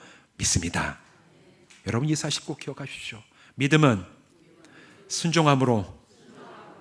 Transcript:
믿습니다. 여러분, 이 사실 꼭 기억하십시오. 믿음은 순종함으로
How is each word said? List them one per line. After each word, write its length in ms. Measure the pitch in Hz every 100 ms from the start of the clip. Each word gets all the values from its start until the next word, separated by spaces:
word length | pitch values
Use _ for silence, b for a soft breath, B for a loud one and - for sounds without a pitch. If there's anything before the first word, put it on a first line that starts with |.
| b b b -
믿습니다. 600 | - - 85 - 78 - - _ _ _ _ _ _ - 95
여러분, 240 | 113 151
이 60 | 151
사실 300 | 151 - -
꼭 140 | 156
기억하십시오. 640 | - 135 139 - - 110 - b b b
믿음은 480 | 139 156 147 104 90 - _ _ _ _ - B B B B
순종함으로 960 | - 170 160 151 135 127 113 98 - _ _ - - - - - -